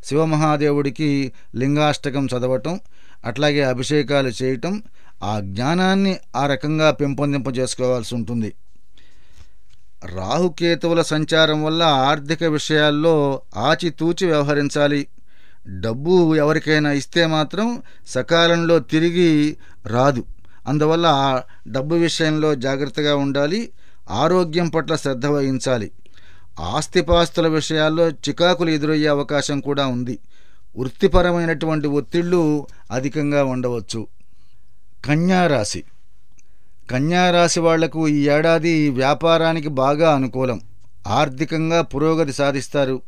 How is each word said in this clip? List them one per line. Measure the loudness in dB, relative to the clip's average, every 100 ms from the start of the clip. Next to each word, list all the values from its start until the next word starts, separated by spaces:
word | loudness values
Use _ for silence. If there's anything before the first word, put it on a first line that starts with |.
శివమహాదేవుడికి | -2 0 2 2 2 2 2 2 0 -2 0 0 -2 -8 -10 -2
లింగాష్టకం | 0 2 2 0 -2 -4 -2
చదవటం, | -2 0 -2 -2 -6 -8 -14 -14 -10 -8
అట్లాగే | 0 2 2
అభిషేకాలు | 2 0 0 0 2 0 0 -2
చేయటం, | -4 -2 -4 -6 -8 -14 -14 -8
ఆ | -4 -4
జ్ఞానాన్ని | -4 -4 0 2 2 4 2 -2 -6 -2
ఆ | 0
రకంగా | 0 -2 2 4
పెంపొందింపజేసుకోవాల్సి | 4 -2 0 0 0 -2 -2 -4 0 0 0 -2 -6
ఉంటుంది. | -4 -2 -4 -6 -14 -14 -14 -14 -14 -14 -14 -14 -14 -14 -14 -14 -14 -12 -10
రాహుకేతువుల | -8 -2 0 0 0 0 2 2 2
సంచారం | 2 0 2 4 4 4
వల్ల | 0 2
ఆర్థిక | 4 4 4 2 0 0
విషయాల్లో | 0 0 2 4 4 4 4 4 2 -2 -6 -2
ఆచితూచి | 0 2 0 -2 -2 0 2
వ్యవహరించాలి. | 2 2 2 0 2 2 2 -4 -12 -14 -14 -14 -12 -10
డబ్బు | -6 -4 -2 4 4 6 4
ఎవరికైనా | 4 2 2 2 2
ఇస్తే | 0 -2 0 2
మాత్రం | 2 -2 -2 -2 -4 -10 -14 -6
సకాలంలో | -6 2 4 4 4 4 4
తిరిగి | 4 2 2 4 4 4 2 -2 -14 -14 -2
రాదు. | 2 4 2 -6 -10 -12 -12 -4
అందువల్ల | 0 2 4 4
ఆ | 4 2 0 -4 -14 -6
డబ్బు | -6 0 2
విషయంలో | 2 2 0 2 2 0
జాగ్రత్తగా | 0 -2 -2 -2 0 2
ఉండాలి. | 2 0 0 -2 -4 -10 -14 -14 -6
ఆరోగ్యం | 0 2 4 2 0 0
పట్ల | 0 0 -2
శ్రద్ధ | -2 -2 0
వహించాలి. | 0 0 0 0 -2 -2 -10 -14 -14 -14 -14 -14 -8
ఆస్తిపాస్తుల | -4 -4 0 0 4 4 4 2 2
విషయాల్లో | 0 0 0 2 2 0
చికాకులు | 0 -6 2 2 4 2
ఎదురయ్యే | 0 2 2 2
అవకాశం | 2 0 -2 0 -4
కూడా | -2 -2 0
ఉంది. | -2 -4 -8 -10 -14 -14 -14 -12 -8
వృత్తిపరమైనటువంటి | -8 0 4 6 4 2 0 -2 0 -2 0
ఒత్తిళ్లు | -2 0 -2 2 2 2 0 -4 -14 -6
అధికంగా | -4 -4 -2 0 0
ఉండవచ్చు. | 0 -2 -2 -4 -6 -8 -8 -12 -14 -14 -14 -14 -14 -14 -14 -12 -2
కన్యా | 0 4 4 4
రాశి. | 2 0 -6 -10 -14 -14 -14 -14 -14 -14 -14 -14 -14 -6
కన్యా | -2 0 2 4
రాశి | 4 4 4
వాళ్లకు | 2 2 2 0 2
ఈ | 2 4
ఏడాది | 4 4 4 2 2 2
వ్యాపారానికి | 2 2 2 4 4 2 0 -2
బాగా | 0 2 4 4 4
అనుకూలం. | 0 -2 -2 -4 -8 -14 -14 -10 -2
ఆర్థికంగా | 0 0 -2 -4 -2 0 0
పురోగతి | 0 0 0 2 0
సాధిస్తారు. | 0 0 0 -2 0 0 -2